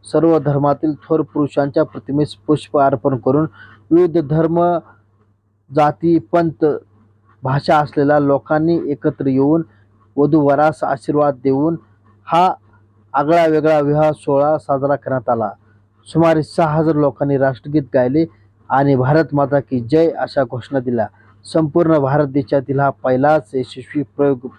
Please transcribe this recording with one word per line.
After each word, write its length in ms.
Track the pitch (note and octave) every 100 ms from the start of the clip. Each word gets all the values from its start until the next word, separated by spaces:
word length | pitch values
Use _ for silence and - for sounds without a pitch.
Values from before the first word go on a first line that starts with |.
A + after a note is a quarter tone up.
सर्व 340 | - D#3 E3 D#3+
धर्मातील 540 | C#3+ C#3+ C#3+ C#3+ D#3 C#3+ -
थोर 120 | D#3+
पुरुषांच्या 600 | D3 D3 C#3+ - C#3+ C#3+
प्रतिमेस 500 | D3+ - - C#3+ D3 - -
पुष्प 320 | D3+ - D3+
अर्पण 380 | C#3 C3+ C#3 C3
करून 300 | C3 C#3 D#3 - - - _
विविध 280 | E3+ F3+ D#3+ C#3+
धर्म, 360 | D#3 D#3+ E3+ F3 E3+ - - _ _ _ _ _ _ _
जाती, 480 | C3+ D3 D3 E3+ E3 -
पंथ, 320 | F3 E3 - D#3 - _ _ _ _ _ _
भाषा 360 | C3 C#3 - D#3
असलेल्या 400 | D3 - C#3+ D3
लोकांनी 580 | C#3+ C#3 - D#3 D#3+ E3+ C#3
एकत्र 360 | C#3+ D3+ C#3 C#3
येऊन 360 | C3 C#3 E3 E3 _ _ _ _ -
वधूवरास 680 | D3 D#3+ C#3+ C#3 D#3 D3+
आशीर्वाद 540 | C#3 C#3 - D3 D3 C3
देऊन 320 | C3+ C3+ D#3 E3 _ _ _ _ -
हा 240 | E3 F3+ - _ _ _ _ _
आगळा 320 | C3+ D3 E3+ E3
वेगळा 320 | D#3 D3+ D3+
विवाह 300 | C#3+ D3 D#3
सोहळा 420 | D3 - C#3 C#3+ D#3
साजरा 380 | - C#3 C#3 C#3
करण्यात 320 | - C3 A#2+
आला. 220 | A#2 G#2 F#2+ _ _ _ _ -
सुमारे 340 | D#3+ E3 D#3+
सहा 240 | D3 - D#3+
हजार 260 | D3+ D#3
लोकांनी 420 | D3+ D3 - C#3+ C#3
राष्ट्रगीत 460 | C3+ C3+ D3+ D3+ C3+
गायले 300 | C3+ B2 C#3+ E3 _ _ _ _
आणि 240 | C3 C#3+ C3+
भारत 360 | B2+ D3+ D3+
माता 260 | C#3+ C#3 C#3+
की 180 | - C3 A#2
जय 200 | D#3 E3
अशा 320 | C#3 C3 -
घोषणा 360 | B2+ B2 - C#3
दिल्या. 260 | B2+ A#2+ G2+ _ _ _
संपूर्ण 540 | - E3 D#3+ E3+ E3 D#3+
भारत 280 | C3+ D3 D3
देशातील 540 | C#3 C3 C#3+ C3 C3+
हा 100 | C#3 -
पहिलाच 480 | C3 B2+ C#3+ D#3 -
यशस्वी 480 | C3+ B2 - A#2+ D3 C3+ -
प्रयोग 300 | C#3+ C3 B2